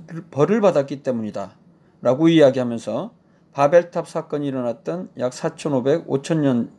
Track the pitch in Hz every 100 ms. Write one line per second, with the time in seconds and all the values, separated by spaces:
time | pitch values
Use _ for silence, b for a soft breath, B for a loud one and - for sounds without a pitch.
0 | - 165 - 135 151 226 202 147 139 139
1 | 135 117 107 101 95 - _ b b b
2 | 120 131 165 165 139 127 120 117 107 117
3 | 208 _ b b b - 143 170 175 175
4 | 156 165 156 147 143 131 120 117 - 175
5 | - - 127 - 160 - 156 135 131 165
6 | 160 135 - 160 143 120 -